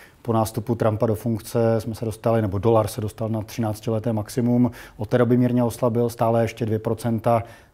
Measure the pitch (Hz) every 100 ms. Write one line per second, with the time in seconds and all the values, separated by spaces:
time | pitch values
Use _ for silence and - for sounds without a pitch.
0 | - _ - 113 107 - 110 113 113 107
1 | 117 107 120 110 - 120 113 113 117 110
2 | 113 104 120 113 107 95 113 113 104 -
3 | 104 - 110 110 107 - 110 107 - 110
4 | 120 110 104 - 120 123 123 - - -
5 | 107 123 120 123 123 123 120 110 123 113
6 | 120 117 113 117 113 - 113 107 117 110
7 | 120 113 120 117 101 - -